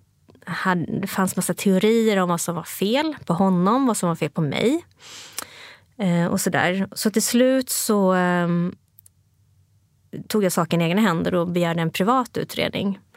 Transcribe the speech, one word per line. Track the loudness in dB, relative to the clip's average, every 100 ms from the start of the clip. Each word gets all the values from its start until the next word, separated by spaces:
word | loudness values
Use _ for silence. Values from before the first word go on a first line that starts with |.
| _ _ _ -20 -12
hade, | -6 -2 -2 -2 -4
det | -4
fanns | -2 -2 -2
massa | -4
teorier | -2 2 2 4 2 2 2
om | 0
vad | -2
som | -4
var | -6
fel | -8 -4 -2 0 -2 -4 -2
på |
honom, | 0 2 4 2 2 2
vad | 0
som | -2
var | -2
fel | -4
på | -2
mig. | -2 0 0 0 -4 _ -20 -20 -18 -18 -18 -20 -20 -20 _ -4
Eh, | 0 2 2
och | 0
sådär. | 0 2 2 0 -4
Så | -2 -2
till | 0
slut | 2 4 4 2 0
så, | -4 0 2 4
ehm, | 4 2 2 0 0 -2 -6 _ _ _ _ _ _ _ _ _ _ _ _ _ -16 -4
tog | 0
jag | 0
saken | 2 0 2
i |
egna | 2 2
händer | 2 0 0
och | -2 0
begärde | 0 0 0
en | -2
privat | 0 0 0 -2 -6
utredning. | -6 -4 -4 -2 -4 -6 _